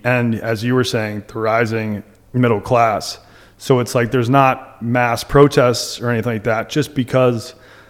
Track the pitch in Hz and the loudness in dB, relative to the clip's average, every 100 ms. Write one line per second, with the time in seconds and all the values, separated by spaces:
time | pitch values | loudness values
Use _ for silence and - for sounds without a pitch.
0 | 123 123 120 110 113 113 120 127 127 120 | -2 0 0 -2 -4 -4 -2 0 0 -2
1 | 107 104 - 113 110 113 113 113 110 104 | -4 -8 -10 -6 -2 0 0 -2 -4 -8
2 | - _ _ 127 120 104 - 123 113 98 | -10 _ _ 0 2 0 2 2 2 0
3 | - - - - - _ - 127 117 127 | -6 -14 -18 -20 -20 _ 0 0 2 -2
4 | 120 127 117 139 135 123 - - 117 123 | 0 0 2 4 4 2 -8 -10 -4 0
5 | 120 117 - 143 143 - 123 113 - - | 0 -2 0 4 6 4 2 0 -6 -8
6 | 120 117 117 110 113 110 110 151 139 - | -4 -2 -2 -4 -2 -4 -2 -4 -4 -4
7 | 120 131 123 117 - - - - - | -2 2 2 0 -6 -18 -20 -20 -20